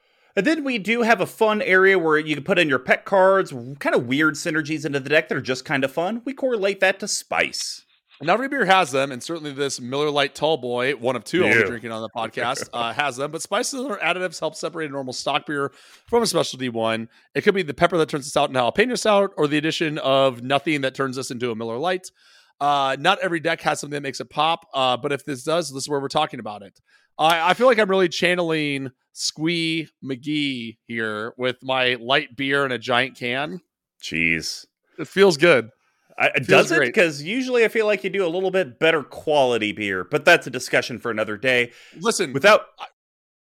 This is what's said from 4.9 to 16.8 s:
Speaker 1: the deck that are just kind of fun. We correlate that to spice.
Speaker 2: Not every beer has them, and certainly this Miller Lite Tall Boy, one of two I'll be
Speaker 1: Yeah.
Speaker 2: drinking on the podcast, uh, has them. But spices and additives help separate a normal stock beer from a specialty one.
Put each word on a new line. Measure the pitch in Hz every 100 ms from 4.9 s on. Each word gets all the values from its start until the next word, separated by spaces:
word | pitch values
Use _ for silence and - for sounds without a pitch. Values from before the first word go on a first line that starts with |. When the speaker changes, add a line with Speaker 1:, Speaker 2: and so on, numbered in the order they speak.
| 139
Speaker 1:
the | 131
deck | 151 160
that | 151
are |
just | 110 127 -
kind | 139
of | 131
fun. | - 175 233
We | 247
correlate | 269 269 233 196 190
that | 190 196
to | 202
spice. | - - 85 78 - - - _ _ _ -
Speaker 2:
Not | 143 214
every | 269
beer | 277
has | 185 190 160
them, | 135 139
and | 123
certainly | - 165 147
this | 139 139 127
Miller | 120 135 151
Lite | 143 143
Tall | - 151 156
Boy, | 123 120 127 127
one | 120 123
of | -
two | -
I'll | 104
be | 113
Speaker 1:
Yeah. | 98
Speaker 2:
drinking | 117 117
on | 110
the | 110 120
podcast, | 113 - 120 135 -
uh, | 120 117
has | 113 147 123
them. | 147
But | 160
spices | - 208 254 269
and | 262 196
additives | 165 180 185 160
help | 156 -
separate | 165 160 151
a |
normal | 139 131
stock | 123 - 143 -
beer | 147 139 - - - -
from | 233
a | 214
specialty | 165 139 131 127
one. | 113